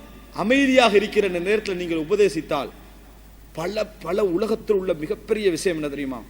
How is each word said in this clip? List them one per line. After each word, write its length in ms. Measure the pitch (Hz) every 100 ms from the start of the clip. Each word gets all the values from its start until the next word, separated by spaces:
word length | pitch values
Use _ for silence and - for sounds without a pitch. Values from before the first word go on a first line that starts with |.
| - - -
அமைதியாக 640 | - 190 269 277 262 233 202
இருக்கிற 320 | 208 208 202
இந்த 120 | 180
நேரத்துல 360 | 175 214 214 180
நீங்கள் 280 | 175 165
உபதேசித்தால், 680 | 156 208 196 160 151 147 117 - - - - - - - -
பல, 320 | - 175 214 208
பல 400 | - 233 202 202
உலகத்தில் 500 | 170 214 214 - 208
உள்ள 180 | 185
மிகப்பெரிய 560 | 160 151 208 - 220 202
விஷயம் 280 | 156 190 160
என்ன 120 | 147
தெரியுமா? 320 | 139 139 123